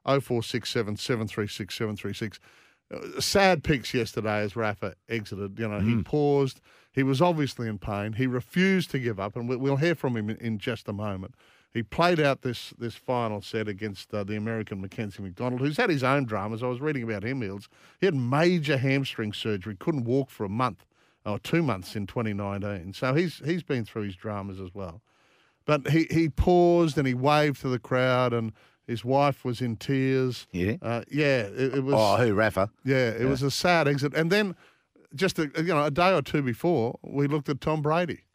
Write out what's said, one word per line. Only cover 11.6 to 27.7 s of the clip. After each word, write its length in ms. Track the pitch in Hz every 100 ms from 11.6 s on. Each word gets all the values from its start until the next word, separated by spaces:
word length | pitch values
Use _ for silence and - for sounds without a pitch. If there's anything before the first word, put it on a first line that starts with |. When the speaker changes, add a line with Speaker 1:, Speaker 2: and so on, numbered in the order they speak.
| _
Speaker 1:
He 120 | 117
played 340 | 110 - 175 175
out 240 | 143 127
this, 320 | 127 117 - -
this 180 | 117 -
final 460 | - 123 113 104
set 260 | - 113 107
against, 440 | 98 110 95 -
uh, 120 | 107
the 100 | 98
American 460 | 107 110 113 107 98
Mackenzie 420 | 95 - 107 -
McDonald, 380 | 98 87 123 123
who's 160 | 139 151
had 120 | 240
his 140 | 143
own 220 | 127 143
dramas. 400 | 127 107 104 113
I 20 | 123
was 140 | 123
reading 240 | 151 143
about 180 | 113 104
him, 220 | 110 135
Eels. 240 | 101 101 - _ - _
He 60 | 190
had 80 | 139
major 600 | 120 143 175 175 143 131
hamstring 560 | 135 135 131 - 110
surgery, 440 | - 113 101 98 101
couldn't 240 | - 151
walk 260 | 117 135 131
for 140 | -
a 60 | 101
month 360 | 107 127 - _ _ _ _
or 140 | 107 101
two 240 | - 165
months 320 | 151 95 90
in 140 | 110 101
twenty 240 | - 110
nineteen. 600 | 101 101 101 104 98 98
So 220 | - 131
he's, 260 | 139 180 -
he's 180 | 139 180
been 220 | - 131
through 180 | 107 113 101
his 100 | 92
dramas 420 | 110 104 98 95
as 160 | 92
well. 260 | 98 90 87 _ _ _ _ _ _
But 260 | - 147 -
he, 180 | 160 160
he 180 | 165 165
paused 720 | - - 180 175 170 165 147
and 80 | 135
he 80 |
waved 460 | 127 139 151 151 135
to 80 |
the 100 | 135